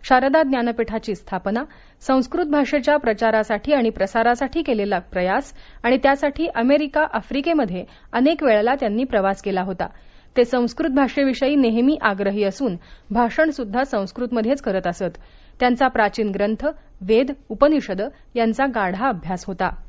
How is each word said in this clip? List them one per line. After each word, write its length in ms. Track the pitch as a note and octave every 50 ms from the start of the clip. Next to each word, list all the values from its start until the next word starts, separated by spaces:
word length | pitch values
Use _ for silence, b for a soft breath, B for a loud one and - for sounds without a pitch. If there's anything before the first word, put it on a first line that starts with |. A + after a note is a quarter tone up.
| -
शारदा 380 | - C4+ B3+ B3 C4+ C4+ D#4+ D#4+
ज्ञानपीठाची 720 | C4+ C4+ B3+ A#3 A#3+ A#3 A#3 A3+ A3 G#3 A3+ - - G3+
स्थापना, 480 | F3 - - - F#3 - G3 G3+ A#3+ D4 b b b b b b b
संस्कृत 460 | - - C4 C4 B3 - - E4+ F4+
भाषेच्या 500 | D4+ D4 D4 C#4 - - D4 A#3+ - D4
प्रचारासाठी 760 | D4+ C#4+ A#3+ A3 G3+ A#3+ A3+ A3 A3 G#3+ - A3+ G#3 - C#4 D4+
आणि 180 | C#4 A#3+ A3
प्रसारासाठी 720 | A3 - F#3+ F#3+ - A#3 A3+ A#3+ A#3+ A#3+ C#4+ C4 - E4 D#4
केलेला 360 | D4 B3 G#3+ G3+ G3+ G3+ F3
प्रयास 540 | F3 - - F#3 F3+ F3+ F#3+ B3 C#4 - - b b b b b b
आणि 140 | A#3 B3+
त्यासाठी 500 | C4 - C#4 C#4 C#4 D#4 D4 C#4 - D#4+
अमेरिका, 600 | E4+ - - A#3 B3+ C#4+ D4 D4+ C#4+ - D4+ D#4 - -
आफ्रिकेमध्ये 720 | A3 F#3+ - A#3 C#4 C#4 E4 E4+ D4+ C4 F#3+ F3 F#3 F#3 b b b b b b
अनेक 300 | A#3 B3+ D4 E4 D4 D#4
वेळेला 320 | C4+ A3 G#3 G#3 A#3 C4+
त्यांनी 300 | C#4 C#4 A3 G#3 A3 C4
प्रवास 380 | C4 B3 G#3+ F#3+ G3 G3 - -
केला 200 | G3+ F#3+ F#3 F3+
होता. 240 | F#3+ F#3+ F3+ F3+ F3 b b b b b b b b b
ते 80 | - A#3+
संस्कृत 460 | A#3+ - B3 A#3+ A#3 - - D#4+ E4
भाषेविषयी 640 | C4 C#4 C#4 B3 - D4 C#4 C4+ B3+ - C#4 C4 D4
नेहमी 440 | C#4+ C4+ A3+ A3 A#3 A#3+ C4+ D#4 - -
आग्रही 420 | - G3+ F#3+ G3+ G3 G3 G#3 G#3
असून 320 | G3 F#3+ - C#4 A#3+ F3 F3 b b b b b b
भाषण 400 | G3+ A3+ A#3+ A#3 A#3 - D#4 D#4+
सुद्धा 340 | C#4+ - B3+ G3+ G3 B3 C4+
संस्कृतमध्येच 760 | C#4 - G#3+ G3 F#3 - - B3 A#3 A#3+ A#3 G#3+ A3+ C#4 C#4
करत 260 | - A#3 F#3+ F#3+ F3+
असत. 320 | F3 F3 - G3 F3 E3+ - b b b b b b b b
त्यांचा 280 | B3 B3 B3 A#3 C#4 B3+
प्राचीन 400 | B3+ - G#3+ G3+ G3+ - A3 G#3
ग्रंथ, 380 | F#3+ F#3+ G3+ G#3 A3 A3 B3+ D4 D#4 b b b b -
वेद, 300 | F#3+ F#3 A3 A3+ C#4 C4 C#4+ - - _
उपनिषद 540 | A3 G3 C#4 D4 D#4 C#4+ - - G3 F#3 G3+ C4+ b b b b -
यांचा 320 | A#3+ A3+ A3+ A3 - C4+
गाढा 420 | C#4 A#3+ A#3+ G3 F3+ F3 G3 A#3 C4+
अभ्यास 360 | A#3+ F3 - - F#3 F3 -
होता. 300 | - F#3+ F3+ F#3+ F3 - - -